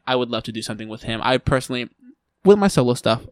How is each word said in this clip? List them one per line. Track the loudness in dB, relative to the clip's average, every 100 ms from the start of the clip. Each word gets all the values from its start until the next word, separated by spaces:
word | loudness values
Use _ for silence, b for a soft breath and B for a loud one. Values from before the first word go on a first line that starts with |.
| -4
I | -2
would | -2
love | -4
to | -6
do | -10
something | -8 -10 -10
with | -12
him. | -8 -4
I | 0 0
personally, | 2 -2 -2 -8 -8 _ -20 -20 _ _ 4
with | 6
my | 6
solo | 2 2
stuff, | 0 0 -2 -4